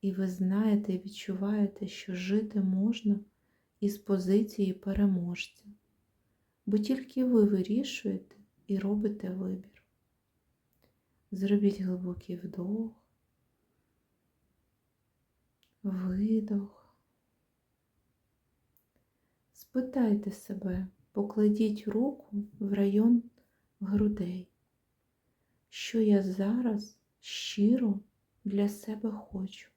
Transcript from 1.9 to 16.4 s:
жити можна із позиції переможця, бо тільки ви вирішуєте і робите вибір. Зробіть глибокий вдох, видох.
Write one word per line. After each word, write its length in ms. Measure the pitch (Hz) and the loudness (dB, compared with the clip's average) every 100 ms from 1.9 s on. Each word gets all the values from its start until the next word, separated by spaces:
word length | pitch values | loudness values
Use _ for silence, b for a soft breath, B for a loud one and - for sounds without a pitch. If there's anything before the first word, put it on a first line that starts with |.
| - - | -10 -10
жити 460 | 180 180 208 214 214 | -8 0 0 0 -2
можна 600 | 190 185 208 233 208 202 - _ _ _ _ _ | 0 2 0 0 0 0 -2 _ _ _ _ _
із 180 | 202 202 | -4 -4
позиції 760 | - 196 185 196 214 - 196 | -2 -2 4 2 2 -2 -2
переможця, 920 | 185 - 196 202 185 175 175 - _ 208 208 _ _ _ _ _ _ _ _ - | -2 -4 0 2 2 -4 -6 -10 _ -20 -20 _ _ _ _ _ _ _ _ -2
бо 120 | 208 | 0
тільки 460 | 214 262 - - | 0 -2 -4 -2
ви 200 | 254 240 | 2 6
вирішуєте 920 | 208 202 185 220 285 - 208 190 - - _ _ _ | 6 4 0 -2 -2 -6 -6 -6 -8 -20 _ _ _
і 120 | 196 | -4
робите 520 | 196 208 208 208 190 | 0 0 -2 -4 -8
вибір. 520 | 185 185 185 - _ _ _ _ _ _ _ _ _ _ _ _ _ _ _ _ | -6 -6 -8 -12 _ _ _ _ _ _ _ _ _ _ _ _ _ _ _ _
Зробіть 480 | 190 196 202 202 196 | -4 2 4 4 2
глибокий 560 | 185 180 180 180 - 180 | -4 -4 -4 -8 -8 -10
вдох, 560 | 175 - 180 214 226 - _ _ _ _ _ _ _ _ _ _ _ _ _ _ _ _ _ _ _ _ _ _ _ _ _ _ _ _ | -10 -8 -6 -6 -6 -10 _ _ _ _ _ _ _ _ _ _ _ _ _ _ _ _ _ _ _ _ _ _ _ _ _ _ _ _
видох. 1120 | 202 185 185 185 208 220 | -6 -4 -2 0 2 2